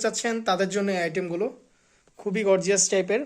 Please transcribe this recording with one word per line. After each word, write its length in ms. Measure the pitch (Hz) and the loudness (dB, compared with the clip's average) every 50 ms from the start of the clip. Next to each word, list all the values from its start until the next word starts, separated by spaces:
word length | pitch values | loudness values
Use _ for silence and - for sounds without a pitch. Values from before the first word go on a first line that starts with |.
চাচ্ছেন, 320 | - 220 214 - - 233 226 226 220 214 | -2 -2 -2 -2 -4 -2 -4 -2 0 0
তাদের 200 | - 180 196 185 190 | 0 0 0 -2 0
জন্য 140 | 202 202 202 190 | -2 -2 0 0
এই 40 | 180 170 | -2 -2
আইটেমগুলো 400 | 165 160 185 180 170 170 175 214 262 - - _ _ _ _ _ _ _ _ _ _ _ - | -2 -2 -4 -4 -4 -4 -4 -4 -6 -6 -10 _ _ _ _ _ _ _ _ _ _ _ -10
খুবই 220 | - 208 185 220 208 196 | -6 -4 -2 0 4 4
গর্জিয়াস 340 | 196 185 165 185 202 190 - - | 4 4 4 2 2 2 2 2
টাইপের। 280 | 202 190 185 185 202 247 294 | 2 0 2 2 0 0 -2